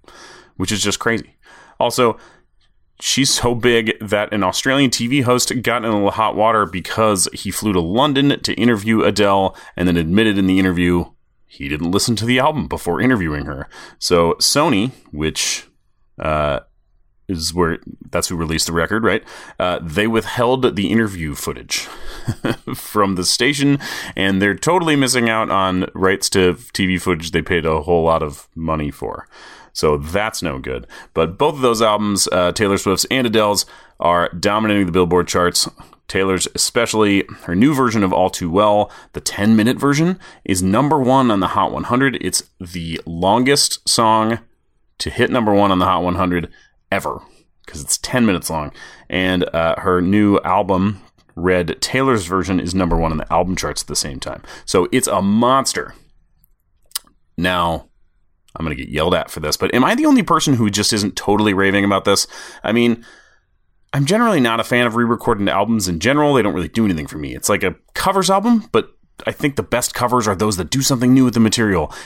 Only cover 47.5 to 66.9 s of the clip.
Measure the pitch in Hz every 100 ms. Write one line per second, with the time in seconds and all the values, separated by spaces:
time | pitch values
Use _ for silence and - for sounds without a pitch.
47.5 | _ - 76 67 - - 127 110 87 -
48.5 | 82 73 - - - - 92 92 92 -
49.5 | 82 82 - 95 90 90 104 104 98 80
50.5 | 95 95 92 101 98 - _ _ - 90
51.5 | 90 85 - - 127 135 113 85 95 95
52.5 | 92 87 92 87 82 82 78 - 82 90
53.5 | 90 78 73 - 73 76 65 - - -
54.5 | - - 95 90 127 - 95 98 107 120
55.5 | 135 127 92 - - _ _ _ _ _
56.5 | _ _ _ _ - _ _ _ - 90
57.5 | 90 85 78 - _ _ _ _ _ _
58.5 | - 80 65 - 73 82 87 - - 76
59.5 | - 95 - 139 240 302 262 170 165 -
60.5 | 123 107 101 101 107 104 - - 104 107
61.5 | 92 98 101 98 98 104 98 - - -
62.5 | - - 117 120 113 - - _ _ _
63.5 | _ _ _ - 143 139 214 233 170 117
64.5 | 113 110 123 120 113 117 113 - 107 98
65.5 | 95 104 113 92 82 107 143 147 135 101
66.5 | 87 80 113 107